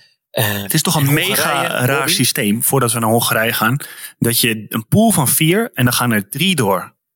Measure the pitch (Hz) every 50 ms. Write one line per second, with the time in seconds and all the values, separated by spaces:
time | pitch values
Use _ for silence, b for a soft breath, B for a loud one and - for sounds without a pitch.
0 | B B B B _ _ - - 110 104 101 101 - - - 160 - 190 165 160
1 | 143 139 147 151 - 190 214 - 156 165 151 139 131 - - 113 123 123 139 139
2 | 135 131 - - 127 - - - 123 104 101 120 127 - - 135 127 117 - 120
3 | 113 107 113 117 113 - 117 113 110 117 - - 110 110 127 143 B B B B
4 | B B B _ - 117 120 - - 120 113 110 104 - - 120 113 - - 185
5 | 220 226 196 - 139 117 - - 160 156 175 208 233 - - - 123 123 120 -
6 | 123 120 113 104 101 - - 135 170 196 185 147 117 98 95 90 - - - _
7 | _ _ _